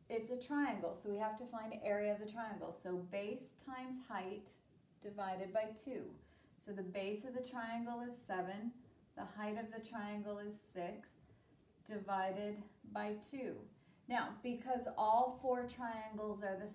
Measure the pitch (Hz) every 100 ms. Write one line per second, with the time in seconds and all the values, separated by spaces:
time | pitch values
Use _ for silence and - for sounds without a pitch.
0 | - 226 220 247 247 294 269 202 170 170
1 | 208 202 214 214 240 233 220 - 214 208
2 | 208 208 214 226 220 185 165 170 185 180
3 | 175 202 208 262 262 - - 262 254 254
4 | - 202 190 208 - - - - - -
5 | 208 208 190 185 190 214 214 220 269 233
6 | - - - - - - - 196 180 196
7 | 196 214 262 247 247 247 226 233 240 240
8 | 240 233 - 185 180 202 233 - - -
9 | - - 190 208 208 214 220 226 220 233
10 | 208 208 208 208 208 214 - 185 233 214
11 | - - - - - - - - - 208
12 | 196 196 190 196 208 208 - - 214 208
13 | 208 208 - 277 220 - - - - -
14 | - 247 - 208 247 240 262 247 240 -
15 | 214 226 254 247 262 247 240 240 240 220
16 | 220 214 214 196 202 190 208